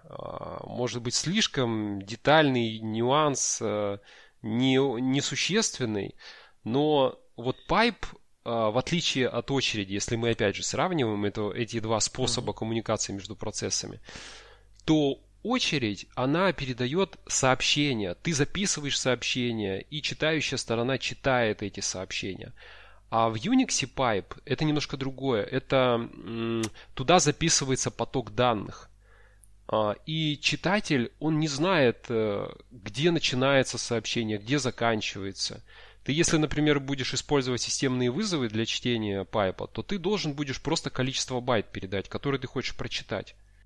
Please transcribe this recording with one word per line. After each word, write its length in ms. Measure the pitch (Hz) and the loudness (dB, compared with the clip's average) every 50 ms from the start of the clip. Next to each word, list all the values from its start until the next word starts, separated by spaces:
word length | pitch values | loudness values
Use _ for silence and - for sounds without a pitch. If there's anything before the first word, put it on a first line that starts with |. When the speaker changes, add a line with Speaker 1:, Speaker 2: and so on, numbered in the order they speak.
| - | -20
Speaker 1:
а, 640 | - - - - - - - - 82 82 - - | -16 -14 -12 -10 -10 -10 -10 -10 -10 -10 -10 -10
может 360 | - - 110 123 123 104 120 117 | -10 -4 -4 -4 -2 -2 -4 -4
быть, 120 | 120 - | -2 -2
слишком 880 | - - 151 185 220 214 - - 139 127 117 113 110 107 104 101 98 98 | -2 -2 0 0 0 0 0 0 0 0 0 0 -2 -2 -2 -4 -6 -8
детальный 760 | 101 123 - - 135 147 156 156 143 131 120 117 113 110 110 | -10 -12 -2 2 6 6 6 6 6 4 2 2 0 -2 -4
нюанс, 800 | 110 110 107 113 117 123 135 151 156 147 135 - - - - - 117 | -6 -4 -2 0 2 4 4 4 4 2 2 0 -2 -2 -2 -2 -2
а, 380 | 107 104 104 104 101 101 101 - - - - - - _ _ - | -2 -2 0 -2 -2 -4 -6 -10 -18 -20 -20 -20 -20 _ _ -6
не, 340 | 110 107 117 127 131 131 131 139 139 117 113 | -2 0 2 4 4 6 4 4 2 0 0
несущественный, 1120 | 131 131 131 143 135 - 147 - - - 175 220 214 - - - 131 113 107 101 98 101 - - - - - - - - - _ _ | 0 2 2 2 0 0 -2 -2 -2 0 2 2 0 0 -2 -2 -2 -2 -2 -2 -4 -4 -8 -12 -18 -20 -20 -20 -20 -20 -20 _ _
но 540 | 107 117 139 147 156 151 143 131 127 - - - - _ | 0 2 2 4 4 4 4 4 2 0 -4 -14 -20 _
вот 200 | - 117 127 127 - - | -6 -4 -4 -4 -4 -4
пайп, 400 | - 160 196 226 240 196 - - - - - - _ _ _ _ | 0 2 2 4 2 0 -2 -10 -12 -14 -16 -20 _ _ _ _
а, 260 | - 117 113 113 107 | -4 0 2 2 2
в 80 | 107 127 | 2 2
отличие 500 | 127 - 165 175 - - - 135 127 120 | 0 2 -2 0 0 0 0 2 0 0
от 220 | - 120 117 - | 0 -2 -2 0
очереди, 440 | 135 135 120 - - 107 101 92 98 | 0 0 0 0 -2 -2 -2 -2 -2
если 220 | 101 - - 120 | -4 -2 -2 -2
мы 140 | 113 117 117 | 0 2 0
опять 260 | 113 - 117 101 98 | 2 2 2 0 0
же 60 | - - | 0 -4
сравниваем 600 | - - 113 147 185 185 156 127 110 107 104 104 | -4 0 0 0 2 2 2 2 2 0 0 0
это, 260 | 101 98 110 107 104 90 | -2 -2 -2 -4 -4 -2
эти 280 | 110 120 107 - 117 | -4 -4 -4 -4 -4
два 200 | 104 110 113 107 | -2 0 0 0
способа 480 | 101 - - - 127 117 - 127 113 101 | 0 -2 -2 -2 -2 0 0 -2 -2 -4
Speaker 2:
Мгм. 100 | 101 - | -4 -4
Speaker 1:
коммуникации 540 | 110 110 113 113 110 - 110 104 - - 101 | -4 -2 -2 -2 0 0 0 0 0 -4 -6
между 240 | 98 92 95 98 | -8 -8 -12 -10
процессами, 640 | - - 107 - - 110 101 - - - 104 101 104 - - - - - - - - - - - - _ - - - - | -8 -8 -6 -6 -4 -4 -2 -2 -4 -4 -6 -10 -14 -16 -16 -16 -16 -16 -16 -18 -18 -20 -20 -20 -20 _ -20 -20 -8 2
то 360 | - 160 156 147 139 135 - - - _ - - | 4 4 6 6 2 0 -2 -8 -20 _ -10 -2
очередь, 640 | 202 247 247 - - 180 143 123 107 101 - - - - | 0 0 0 2 0 0 0 0 0 -2 -4 -8 -10 -4
она 380 | - 127 135 143 170 196 190 151 | -2 0 2 2 4 2 2 2
передает 680 | - 143 127 127 117 131 123 143 185 196 180 - - - | 0 -4 -6 -2 -2 -2 0 0 0 0 -2 -4 -14 -10
сообщения. 880 | - - - - 127 131 - - - - 151 147 147 131 110 101 90 87 | -4 -2 2 4 4 4 4 4 2 2 4 2 2 2 0 0 -2 -4
Ты 180 | - - 170 170 | -2 -2 -2 2
записываешь 680 | 135 147 - - 170 202 185 - 156 147 143 127 - | 2 0 0 0 -2 -2 -2 -2 -2 -4 -4 -2 0
сообщения, 800 | - 131 123 117 - - - 127 123 120 117 110 104 98 95 101 | 2 2 0 0 0 -2 -2 0 0 0 0 0 -2 -2 -2 -4
и 200 | - - 147 151 - | -6 -8 -10 -6 -6
читающая 560 | - - - 147 156 160 151 120 - - 123 | -6 -4 0 0 2 2 2 0 -2 -2 -4
сторона 400 | - - 117 113 120 123 135 127 | -2 -2 0 0 2 0 0 -2
читает 640 | - - 120 - - 143 131 123 120 110 104 - 104 | -2 -6 -8 -2 0 2 2 4 2 2 0 -2 -4
эти 180 | 98 - - | -6 -6 -4
сообщения. 760 | 98 - - 92 95 - - - - 101 92 - 92 98 - - - - - - - - - - - - | -6 -4 -4 -6 -8 -6 -6 -6 -6 -6 -8 -8 -12 -14 -16 -18 -20 -20 -20 -20 -20 -20 -20 -20 -10 -2
А 180 | - 113 113 113 | 2 2 4 4
в 60 | 113 | 2
Unix 320 | 110 110 202 254 262 262 - - - 139 127 - | 0 0 4 4 4 4 4 2 -2 -2 -4 -2
pipe 440 | - 135 120 110 95 - - - - - | 0 2 2 2 0 -2 -4 -12 -16 -4
это 200 | - 131 - 156 | -4 -2 0 2
немножко 320 | 156 151 151 - - - | 2 2 2 0 -2 -6
другое. 460 | 135 135 135 135 - 131 135 123 107 - | -6 -6 -6 -6 -4 -2 0 2 2 0
Это, 560 | - 123 131 - - 143 135 127 127 120 117 | 0 -2 -4 -2 2 2 4 4 4 4 2
м, 600 | 117 113 - - - 95 113 113 117 117 113 113 110 107 - - - - - | 0 -4 -10 -12 -12 -8 -6 -4 -2 -2 0 0 -2 -4 -6 -12 -18 -16 -8
туда 260 | - 131 135 170 180 | -6 2 4 6 6
записывается 720 | - 147 139 - 160 165 - - 147 135 131 - - 127 | 6 4 2 2 2 2 2 2 2 2 0 0 0 -4
поток 440 | - - 117 - - 135 120 - 110 | -2 -2 -4 -2 -2 -4 -4 -2 0
данных. 560 | 107 123 127 117 101 101 - - - - - - - - - - - - - - - - - - - - - | 2 4 4 4 2 -2 -6 -10 -14 -18 -20 -20 -20 -20 -20 -20 -20 -20 -20 -20 -20 -20 -20 -20 -18 -6 0
А, 260 | - 110 107 104 101 - - | 0 2 2 2 0 -4 -6
и 320 | - 160 160 160 151 147 - | -6 -2 0 0 0 -2 0
читатель, 720 | - - - - - 165 196 214 - - 156 131 117 - - - | -2 -2 -2 0 0 0 0 0 2 2 2 2 2 0 -4 -4
он 180 | 147 156 160 151 | -2 0 2 2
не 100 | 156 156 | 2 0
знает, 580 | 143 131 156 185 190 160 135 120 113 - - - | 0 0 2 4 4 6 6 4 4 2 -4 -2
э, 400 | 120 113 110 107 101 101 98 - - - - - | 0 0 0 0 0 -2 -4 -6 -10 -14 -18 -20
где 400 | 120 120 - 110 101 120 151 175 | -20 -14 -14 -10 -4 2 2 2
начинается 680 | 170 156 - - 135 127 131 139 139 135 123 - - 117 | 4 4 2 0 2 2 4 6 6 4 4 2 0 -6
сообщение, 600 | - - 120 113 107 - - 120 113 107 107 104 | -4 -2 -2 -2 -2 -2 -2 -2 0 0 -2 -4
где 200 | 101 110 - 147 | -2 -2 -2 0
заканчивается. 1040 | 120 127 110 - 120 117 113 107 - - - 104 95 98 98 - - - 104 107 - - - - - - - - - | 0 -2 -2 0 2 2 2 2 -2 -4 -6 -6 -8 -8 -6 -6 -6 -6 -6 -10 -16 -20 -20 -20 -20 -20 -20 -10 -6
Ты, 80 | - 135 | -2 0
если, 240 | 156 165 - - 160 | 2 2 4 4 2
например, 420 | 156 143 - 143 151 151 147 143 | 2 2 2 2 4 4 4 2
будешь 340 | 139 135 139 131 123 - - | 2 -2 -4 -4 -2 -4 -4
использовать 480 | 127 - - 147 143 127 131 123 117 - | -4 -2 0 0 0 2 0 -2 -2 -2
системные 480 | - - - - 135 127 127 123 123 | -4 -2 0 0 0 2 2 2 2
вызовы 380 | 123 160 220 208 175 151 127 110 | 0 0 -2 -2 0 0 0 0
для 180 | 104 107 113 | 0 -2 -2
чтения 580 | - - - - 127 120 113 107 104 98 98 95 | -2 -2 -2 0 0 0 0 0 -2 -2 -2 -4
пайпа, 420 | - - 113 101 92 - - 98 | -2 0 2 2 2 0 -2 -8
то 160 | - - - 110 | -8 -6 -8 -6
ты 160 | - 202 196 | -4 -6 -4
должен 360 | 160 185 214 190 151 160 139 | -2 -2 -2 0 -2 -4 -2
будешь 260 | 143 147 139 127 - | -2 -4 -4 -4 -4
просто 300 | - 147 160 160 - 143 | -2 -2 -2 0 -2 -4
количество 500 | - - 127 131 131 - - - 131 123 | -2 -2 -2 -2 -2 -4 -4 -2 -4 -4
байт 320 | 123 131 123 107 98 - - | 0 2 2 2 2 -2 -8
передать, 360 | 98 92 95 98 98 92 - | -10 -8 -4 -4 -6 -6 -4
которые 320 | - - - 143 139 135 | -8 -4 -2 -2 -2 -2
ты 60 | 127 | -4
хочешь 300 | 123 - 131 117 - - | -6 -6 -6 -4 -4 -6
прочитать. 600 | - 117 113 - - - - 113 95 95 - - - - - _ - - | -6 -6 -6 -6 -8 -6 -6 -6 -6 -6 -8 -16 -20 -20 -20 _ -20 -20